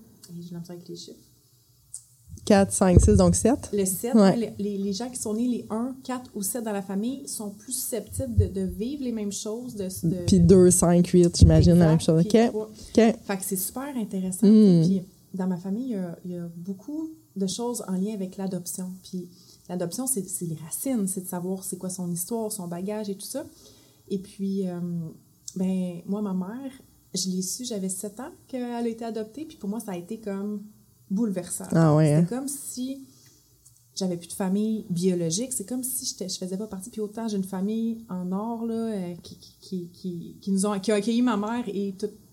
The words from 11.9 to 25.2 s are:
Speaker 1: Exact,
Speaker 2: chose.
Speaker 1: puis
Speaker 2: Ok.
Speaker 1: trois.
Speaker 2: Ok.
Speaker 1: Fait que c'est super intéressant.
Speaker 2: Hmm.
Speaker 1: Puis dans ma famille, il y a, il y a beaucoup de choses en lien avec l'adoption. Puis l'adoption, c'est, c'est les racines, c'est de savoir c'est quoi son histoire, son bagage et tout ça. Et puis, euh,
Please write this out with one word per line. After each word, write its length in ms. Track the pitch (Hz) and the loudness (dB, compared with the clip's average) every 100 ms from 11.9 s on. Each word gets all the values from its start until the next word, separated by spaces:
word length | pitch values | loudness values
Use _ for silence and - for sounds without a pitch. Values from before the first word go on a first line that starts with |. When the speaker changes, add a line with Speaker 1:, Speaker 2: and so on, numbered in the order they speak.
| 160 | 6
Speaker 1:
Exact, 60 | - | 4
Speaker 2:
chose. 200 | 160 175 | 4 6
Speaker 1:
puis 120 | 220 | 4
Speaker 2:
Ok. 60 | 233 | 4
Speaker 1:
trois. 160 | 214 214 | 2 -6
Speaker 2:
Ok. 300 | - - - | -12 0 4
Speaker 1:
Fait 420 | 220 - - 196 | 6 4 -2 -6
que 60 | |
c'est 120 | - 185 | -4 -4
super 380 | - 254 277 254 | -6 -8 -8 -6
intéressant. 520 | 208 196 185 185 202 | -4 -4 -4 4 8
Speaker 2:
Hmm. 340 | 214 208 170 | 10 10 8
Speaker 1:
Puis 180 | 165 190 - - _ 185 | 6 2 -2 -14 _ -6
dans 120 | 185 | -4
ma 100 | 175 | -4
famille, 320 | 190 202 262 | -4 -6 -4
il 20 | |
y 40 | 202 | -4
a, 220 | 180 165 180 | -6 -8 -10
il 60 | |
y 40 | 175 | -8
a 120 | 170 170 | -10 -10
beaucoup 540 | 175 190 - 302 320 - _ 196 | -10 -10 -10 -8 -10 -12 _ -6
de 120 | 190 | -4
choses 360 | 190 240 220 196 | -4 -6 -6 -4
en 60 | |
lien 200 | 185 202 | -4 -2
avec 240 | 214 190 190 | -4 -8 -6
l'adoption. 520 | 190 180 175 - 185 185 | -6 -6 -8 -10 -10 -12
Puis 260 | - 185 175 - - - - | -12 -10 -10 -16 -20 -20 -10
l'adoption, 380 | 180 170 208 262 | -6 -6 -4 -4
c'est, 200 | 208 185 | -2 -4
c'est 180 | - 170 | -6 -6
les 120 | 156 160 | -8 -8
racines, 420 | - 269 247 196 | -8 -4 -2 -2
c'est 140 | 190 | -4
de 60 | 180 | -8
savoir 360 | 180 180 190 | -6 -6 -6
c'est 140 | - 185 | -8 -10
quoi 120 | 185 | -8
son 200 | 185 180 | -8 -6
histoire, 400 | 170 - 233 214 | -6 -4 -6 -6
son 160 | 214 175 | -6 -8
bagage 420 | 175 190 214 202 | -8 -6 -6 -6
et 60 | 196 | -8
tout 120 | - | -8
ça. 180 | 269 - - - - _ _ - | -10 -10 -14 -20 -20 _ _ -8
Et 80 | 196 | -8
puis, 500 | - - 196 196 185 | -8 -8 -4 -2 -4
euh, 120 | 175 175 170 160 - | -4 -6 -6 -8 -12